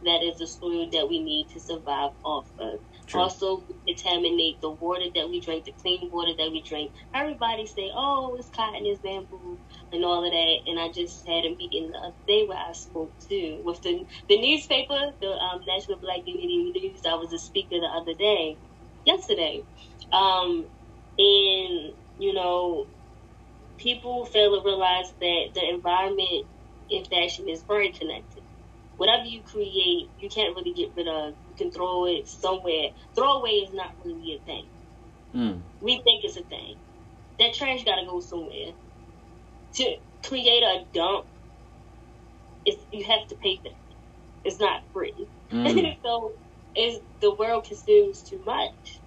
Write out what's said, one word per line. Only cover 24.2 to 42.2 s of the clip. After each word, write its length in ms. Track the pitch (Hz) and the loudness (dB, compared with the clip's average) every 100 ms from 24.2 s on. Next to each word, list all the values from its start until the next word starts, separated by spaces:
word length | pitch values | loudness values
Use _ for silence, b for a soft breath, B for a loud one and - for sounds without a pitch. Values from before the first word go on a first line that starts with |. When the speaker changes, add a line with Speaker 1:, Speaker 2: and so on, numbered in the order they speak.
| - | 0
Speaker 1:
fail 320 | 214 208 202 | 6 8 8
to 40 | |
realize 460 | 196 190 185 180 180 - | 4 4 4 4 0 -2
that 280 | 175 170 - | 0 2 0
the 140 | 185 170 | -2 -2
environment 760 | 175 175 180 190 196 180 175 - - - - - | 0 2 2 2 0 0 -2 -4 -14 -20 -20 -4
and 160 | 202 - | -4 0
fashion 400 | 180 175 170 196 | 0 0 -2 -6
is 140 | 160 | -8
very 280 | - 208 196 | 0 2 2
connected. 520 | 185 151 113 - - - - - - - - | -2 -8 -8 -12 -20 -20 -20 -20 -20 -20 0
Whatever 260 | 196 233 | 4 4
you 160 | 233 226 | 2 -12
create, 680 | - 214 196 190 185 175 - - | -10 -4 -2 0 2 2 -2 -12
you 80 | 202 | -10
can't 260 | 214 202 | -2 -2
really 180 | 180 180 | 0 -6
get 200 | 175 175 | -4 -4
rid 140 | - 165 | -4 -4
of. 220 | 156 151 | -4 -4
You 260 | 147 - - | -10 -18 -6
can 140 | 180 | -6
throw 320 | 175 180 180 180 | -2 -2 0 2
it 220 | 170 - | 0 -4
somewhere. 600 | - - 190 180 160 139 - B - | -4 -2 -2 0 0 -2 -6 B 2
Throwaway 340 | 269 285 240 | 4 4 4
is 200 | 208 196 | 0 0
not 200 | 190 175 165 | -6 -8 -10
really 300 | 175 165 165 147 | -10 -10 -8 -10
a 20 | - | -10
thing. 200 | 147 - - - - - - - | -12 -12 -20 -20 -20 -20 -20 -8
Speaker 2:
Mm. 260 | 127 117 90 87 - | -2 -2 -2 -10 -8
Speaker 1:
We 200 | 208 247 | -2 0
think 220 | - 214 | 4 2
it's 120 | 196 180 | 0 -8
a 60 | |
thing. 340 | - 135 - - - - - - - - | -12 -14 -14 -18 -20 -20 -20 -20 -20 2
That 160 | 226 | 2
trash 300 | 233 277 254 | 2 -2 -2
gotta 220 | 220 190 180 | 0 -2 -2
go 140 | 180 | -6
somewhere. 520 | 175 175 160 143 139 170 - - - - - - - - - | -6 -8 -8 -10 -12 -14 -20 -20 -20 -20 -20 -20 -20 -20 -14
To 220 | - 254 - - - | -2 -2 -2 -10 -16
create 400 | - 262 247 240 | -6 0 4 6
a 220 | 233 180 175 | 6 2 -2
dump, 340 | - 170 196 - - - - - - - - - - | 0 2 0 -2 -20 -20 -20 -20 -20 -20 -20 -20 -20